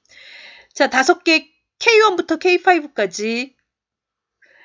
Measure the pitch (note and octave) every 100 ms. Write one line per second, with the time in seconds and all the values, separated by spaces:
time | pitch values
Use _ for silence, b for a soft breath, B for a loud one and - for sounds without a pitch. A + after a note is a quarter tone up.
0 | _ B B B B B B - C#4 C4
1 | C4 F4 - D#4+ D#4 _ _ - - A4
2 | G#4+ F4 E4+ D#4+ F4+ F4+ F#4 F4 D4 -
3 | G3+ - G#3+ A#3 C4+ _ _ _ _ _
4 | _ _ _ _ b b